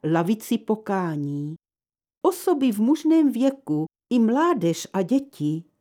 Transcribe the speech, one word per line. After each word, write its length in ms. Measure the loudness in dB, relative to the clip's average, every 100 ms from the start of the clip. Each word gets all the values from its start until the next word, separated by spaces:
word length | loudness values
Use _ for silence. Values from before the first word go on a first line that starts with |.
| -2
lavici 460 | 0 0 -2 -2 -4
pokání. 960 | -2 -4 -4 -4 -4 -4 -6 -6 -8 -12 _ _ _ _ _ _
Osoby 500 | -2 0 -2 0 0
v 80 | 2
mužném 520 | 2 2 4 4 4
věku 540 | 2 0 0 -4 -4 -4 _ -2
i 60 | 2
mládež 680 | 4 2 2 2 0 -2 -4
a 100 | -4
děti 600 | 0 0 -2 -6 -4 -4 -8 _